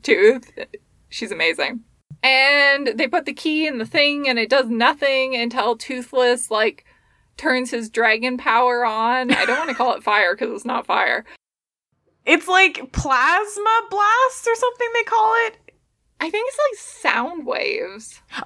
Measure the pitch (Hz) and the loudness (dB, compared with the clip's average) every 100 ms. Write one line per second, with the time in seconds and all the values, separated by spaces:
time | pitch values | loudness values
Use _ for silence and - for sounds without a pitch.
0 | - 226 208 254 - - - - _ _ | 0 4 6 4 -2 -16 -16 -18 _ _
1 | _ - 185 175 165 160 139 233 - _ | _ -12 -8 -2 -2 0 -4 -6 -14 _
2 | - - 262 262 269 285 277 277 269 220 | -20 -2 2 4 4 6 4 4 0 -2
3 | 269 359 311 285 320 311 311 254 220 - | -2 -2 -4 -6 -4 -2 -2 -4 -4 0
4 | 285 285 277 233 220 277 254 226 247 294 | 2 0 -2 -2 2 2 2 2 2 2
5 | 277 269 262 254 240 247 220 226 - 254 | 0 0 -2 -2 -4 -2 -2 -2 -6 -10
6 | 240 262 247 240 - 214 214 - _ _ | -4 0 2 2 -2 0 0 -4 _ _
7 | _ _ _ - 311 254 247 240 220 - | _ _ _ -6 -2 0 -2 -6 -6 0
8 | 226 220 247 254 285 233 247 240 240 220 | 2 2 -2 -2 0 2 2 2 0 0
9 | 226 254 247 - - 262 320 247 247 - | 0 0 0 0 0 0 -2 -2 0 0
10 | - 202 185 202 - 214 233 240 - - | 0 2 2 0 -4 -6 -6 -6 -2 0
11 | - 240 226 - _ _ _ _ _ _ | 0 -2 -6 -20 _ _ _ _ _ _
12 | _ _ - 311 370 370 381 - - - | _ _ 0 0 4 4 4 2 -10 -6
13 | 285 262 277 359 415 415 415 453 453 403 | 0 2 2 0 -2 -4 0 0 0 0
14 | 415 466 523 - 466 453 494 480 480 466 | 2 2 2 0 -4 0 -2 -2 -2 -2
15 | 453 466 440 453 453 440 _ _ _ _ | 0 2 2 2 0 -6 _ _ _ _
16 | _ - 330 415 494 554 587 427 - - | _ -10 -6 -4 -4 -2 -2 -4 -16 -6
17 | - 233 269 349 247 - - - 180 202 | -2 0 -2 -8 -6 -4 -4 -4 -8 -12
18 | 220 - _ - | -20 -20 _ -14